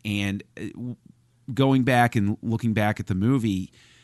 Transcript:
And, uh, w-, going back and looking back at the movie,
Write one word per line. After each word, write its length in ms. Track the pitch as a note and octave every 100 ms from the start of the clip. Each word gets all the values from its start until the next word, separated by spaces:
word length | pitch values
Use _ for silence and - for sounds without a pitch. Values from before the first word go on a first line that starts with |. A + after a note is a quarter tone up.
And, 380 | G#2 G2+ G2+ G2 - -
uh, 100 | G#2
w-, 220 | - B2 A#2 _ _ _ _ -
going 300 | B2+ C3+ C3+
back 340 | B2 B2 A#2+ A#2
and 200 | G2+ -
looking 320 | A#2 A2+ A#2
back 240 | G#2+ G#2 G#2
at 60 | F#2+
the 80 |
movie, 580 | F#2+ A2 C#3 A2+ F#2+ F#2 _ _ _